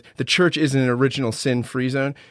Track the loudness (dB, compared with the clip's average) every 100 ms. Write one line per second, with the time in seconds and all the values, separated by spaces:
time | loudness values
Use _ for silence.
0 | -4 -8 -2 2 2 2 0 2 2 2
1 | 0 0 -4 -2 -2 -2 -2 -4 -2 -2
2 | -4 -6 -14